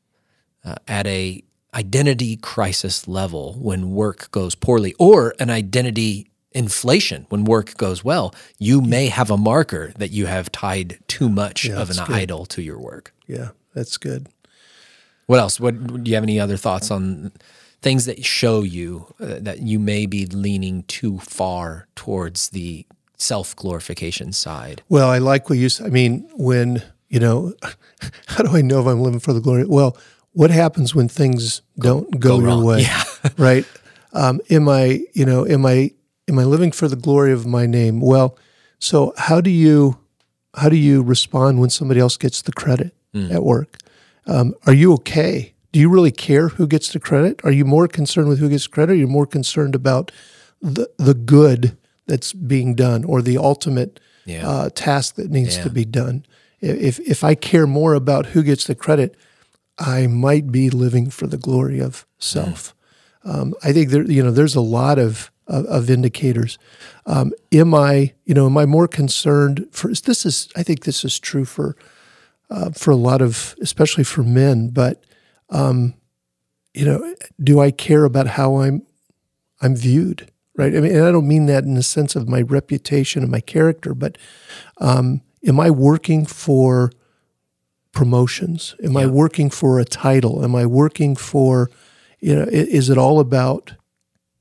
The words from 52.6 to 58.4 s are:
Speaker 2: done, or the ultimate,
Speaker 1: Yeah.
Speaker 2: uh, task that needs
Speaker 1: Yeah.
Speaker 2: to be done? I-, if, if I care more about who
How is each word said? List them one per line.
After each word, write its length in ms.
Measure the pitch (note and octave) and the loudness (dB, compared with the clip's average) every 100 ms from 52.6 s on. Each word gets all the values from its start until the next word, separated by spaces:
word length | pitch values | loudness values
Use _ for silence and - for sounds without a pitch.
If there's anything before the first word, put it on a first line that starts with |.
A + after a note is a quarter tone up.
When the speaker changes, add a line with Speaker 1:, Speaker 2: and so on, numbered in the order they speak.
| B2+ A#2 | -2 0
Speaker 2:
done, 300 | B2 A#2 E3 | 0 0 -2
or 160 | C3 | -2
the 160 | B2 B2 | 0 0
ultimate, 640 | C#3 C#3+ - B2+ B2 - _ _ - | 0 0 -2 -4 -4 -8 _ _ -14
Speaker 1:
Yeah. 220 | E2 - | -8 -6
Speaker 2:
uh, 220 | C3+ - - | -4 -4 -6
task 400 | D3+ C#3 B2+ - | -2 -2 -2 -8
that 160 | F3+ | -4
needs 240 | C#3 A#2+ F2+ | -2 -2 -2
Speaker 1:
Yeah. 60 | |
Speaker 2:
to 60 | F2 | -4
be 160 | A#2+ A2 | -4 -4
done? 400 | B2 B2+ B2+ - _ _ - | -4 -4 -6 -10 _ _ -10
I-, 40 | F3+ | -6
if, 340 | G3 C#3 B2 | -2 -2 -2
if 240 | E4 - | -4 0
I 100 | E3+ | 0
care 320 | D3+ - E3+ D3 | 0 2 2 2
more 280 | C#3+ D#3+ | 0 2
about 340 | C#3+ C3 C3+ C3 | 0 0 -2 0
who 160 | D#3+ | 0